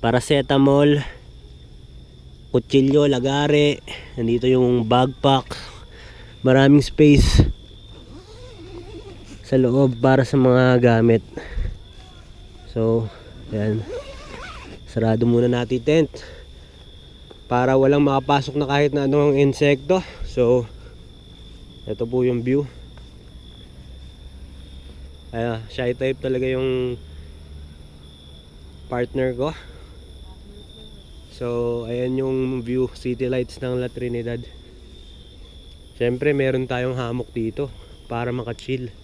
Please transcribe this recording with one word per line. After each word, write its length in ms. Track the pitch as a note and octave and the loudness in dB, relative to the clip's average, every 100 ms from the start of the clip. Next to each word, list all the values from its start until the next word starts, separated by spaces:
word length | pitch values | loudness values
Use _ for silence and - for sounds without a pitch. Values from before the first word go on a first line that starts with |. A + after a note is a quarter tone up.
Paracetamol, 1040 | A#2+ A#2+ - D3 C3 C#3 C#3 C#3 D3 D3 C#3 - - - - - - - - - - - - - - | 2 0 2 0 2 4 6 6 6 4 0 -12 -20 -20 -20 -20 -20 -20 -20 -20 -20 -20 -20 -20 -2
kutsilyo, 560 | B2+ - C#3 C3+ C#3+ D3 | -2 2 2 4 4 4
lagare. 720 | C3 C3 C#3 D3 D3 D3 C#3+ - - - C3 | 2 0 0 2 4 4 0 -8 -16 -14 -4
Nandito 320 | A#2 A#2 B2+ | 0 0 2
yung 400 | B2+ B2 B2 A2 | 4 4 2 4
backpack. 640 | B2 C3 B2+ C#3 C3+ - - - - - - - - - - | 4 2 2 2 2 0 -14 -14 -18 -20 -20 -20 -20 -20 -4
Maraming 400 | C3 C3 C3+ D3 | 2 6 8 6
space 640 | C3+ - D3+ C#3 - - - - - - - - - D#4+ G4 A4+ B4+ G#4+ E4+ F4 F4+ - - - - - | 4 4 6 6 6 6 4 2 -14 -20 -20 -20 -20 -20 -20 -20 -20 -18 -16 -16 -16 -16 -16 -18 -18 -18
sa 160 | - C3 | -2 0
loob 400 | B2 B2+ C#3 A#2 | 2 4 2 2
para 240 | C3 C3 | 2 4
sa 160 | B2+ C#3 | 2 2
mga 400 | B2+ B2+ B2+ B2 | 4 6 6 6
gamit. 400 | A#2+ A2+ A#2 A2+ - - - - - - - - - - - - - - - | 4 6 4 4 0 -14 -10 -6 -6 -6 -18 -20 -20 -20 -20 -20 -20 -20 -10
So, 400 | - A2+ A2+ A2+ - - - - | -2 2 2 -2 -10 -20 -20 -8
ayan. 320 | G#2+ G#2+ G#2+ D4+ B4 C#5+ C#5 D5+ C5 F#5 E5 - - - | -4 -2 -2 -4 -12 -12 -16 -16 -16 -16 -16 -16 -18 -8
Sarado 400 | - A2+ A2+ A#2 | -2 0 2 4
muna 160 | A#2 | 4
natin 400 | B2 B2 A#2+ B2+ | 2 0 -2 -2
tent 280 | A#2+ D#3 D3 - - - - - - - - - - - - - - | 2 2 2 -4 -18 -20 -20 -20 -20 -20 -20 -20 -20 -20 -20 -20 -4
para 240 | B2 B2+ C3 | 0 2 4
walang 240 | C3+ C#3+ | 4 4
makapasok 560 | C#3+ C3+ B2+ C#3+ C3+ C#3 | 2 0 0 -2 0 -4
na 80 | |
kahit 320 | C#3 C#3+ D3 C#3+ | -2 0 0 0
na 80 | |
anong 320 | C#3 C#3+ D3 C#3 | 0 2 2 4
insekto. 640 | C#3 C3 D3 C#3 C#3 F#3 - - | 2 2 2 0 0 -2 -2 -12
So, 400 | - - A#2+ B2 A#2 - - - - - - - - - - - | -10 0 2 2 0 -12 -20 -20 -20 -20 -20 -20 -20 -20 -20 -20
ito 240 | - G#2 A#2 | -12 -8 -4
po 160 | B2+ | 0
yung 160 | B2+ A#2+ | 0 0
view. 240 | A#2+ C3+ C#3+ - - - - - - - - - - - - - - - - - - - - - - - - - - | 0 -2 -2 -10 -20 -20 -20 -20 -20 -20 -20 -20 -20 -20 -20 -18 -20 -20 -20 -20 -20 -18 -18 -18 -18 -18 -20 -20 -12
Ayan, 320 | A#2 A#2 A2+ G#2+ | -6 -4 -4 -10
shy 240 | - B2 | -6 -4
type 320 | B2 C3 C3+ | -2 -4 -4
talaga 240 | C3+ C3 C3 | -4 -2 -2
yung 480 | C3 C3 B2+ B2+ A#2+ - - - - - - - - - - - - - - - - - - - | -2 -2 -2 -4 -8 -14 -18 -18 -20 -20 -18 -18 -20 -20 -20 -20 -20 -20 -20 -20 -20 -20 -20 -10
partner 480 | B2 A#2+ C3+ C3 A#2+ | -4 -4 -2 -4 -2
ko. 160 | C#3+ D#3+ - - - - - - - - - - - - - - - - - - | -6 -6 -16 -20 -20 -20 -20 -20 -20 -20 -20 -20 -20 -20 -20 -20 -20 -20 -20 -10
So, 480 | A#2+ A#2+ A#2+ A#2+ | -6 -4 -4 -4
ayan 320 | A#2 A#2+ B2+ C3 | -6 -4 -4 -2
yung 480 | C3 C3 C3 C3 | -2 -2 -4 -6
view, 240 | A#2 B2+ B2+ - | -4 -2 -2 -4
city 320 | C3 A#2+ B2+ | -8 -4 -4
lights 320 | C3 A#2+ - | -4 -4 -8
ng 160 | B2+ B2 | -6 -4
La 160 | B2 | -6
Trinidad. 480 | - B2 A#2 A#2 A#2 A#2+ - - - - - - - - - - - - - - - | -8 -8 -6 -6 -8 -10 -18 -20 -20 -20 -20 -20 -20 -20 -20 -20 -20 -20 -20 -20 -4
Siyempre, 320 | A#2+ B2+ C#3+ | -2 0 0
meron 320 | C#3+ C3+ C3 | 0 0 0
tayong 320 | B2+ B2 B2 B2+ | -2 -4 -4 -4
hammock 320 | A#2+ B2 A#2 - | -4 -6 -6 -6
dito 320 | A2+ A#2 C#3 - - - - | -6 -6 -8 -10 -20 -20 -10
para 240 | A#2 A#2+ | -6 -4
makachill. 560 | B2 A#2 A#2 - C3 B2+ - | -6 -8 -10 -8 -8 -8 -14